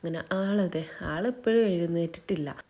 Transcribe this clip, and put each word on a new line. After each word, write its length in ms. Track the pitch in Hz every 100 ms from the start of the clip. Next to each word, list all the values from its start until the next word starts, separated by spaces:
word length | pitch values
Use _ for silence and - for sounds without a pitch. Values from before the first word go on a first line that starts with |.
അങ്ങനെ 200 | 170 160 - 190
ആളതെ, 420 | 196 202 185 160 160 - 170
ആളിപ്പോഴും 500 | 156 214 247 233 226 220
എഴുന്നേറ്റിട്ടില്ല. 840 | 175 170 170 165 165 - 185 143 - -